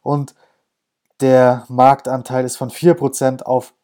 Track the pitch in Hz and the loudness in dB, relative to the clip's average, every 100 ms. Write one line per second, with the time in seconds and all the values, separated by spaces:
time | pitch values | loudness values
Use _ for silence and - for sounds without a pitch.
0 | - 143 135 _ _ _ _ _ _ _ | -6 -6 -6 _ _ _ _ _ _ _
1 | _ - 131 127 127 123 - 127 131 139 | _ -4 2 4 4 0 -6 2 4 4
2 | 127 131 120 131 127 - 127 - 170 170 | -2 -8 -4 -4 -4 -6 -12 0 0 2
3 | 139 - 131 131 - 127 - _ | -2 -2 -4 -4 -4 -4 -6 _